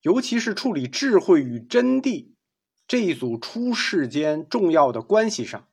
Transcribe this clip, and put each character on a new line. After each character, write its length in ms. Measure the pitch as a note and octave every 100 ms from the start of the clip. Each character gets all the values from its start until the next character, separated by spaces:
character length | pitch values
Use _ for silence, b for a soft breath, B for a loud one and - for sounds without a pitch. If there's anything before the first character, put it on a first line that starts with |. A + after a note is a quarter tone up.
尤 200 | - A3
其 200 | B3+ A#3
是 120 | A3+
处 200 | G3+ C4
理 160 | E3+ B2+
智 320 | - C#4 G3+
慧 200 | - E3+
与 200 | C3 A#2+
真 420 | A2+ A#3+ B3 C4
谛 320 | C4 F#3+ - _ _ _ _ _ _
这 100 | B3
一 160 | G3+
组 240 | C#3+ B2 A2+
出 340 | - A3+ B3
世 360 | A#3 - G3 C3
间 400 | C#3 D3+ D3+ D#3+
重 240 | A#3+ F#3
要 180 | D#3+ C#3
的 100 | A#2
关 300 | A2+ G#3+ A3
系 140 | G#3
上 240 | A2+ G#2+ _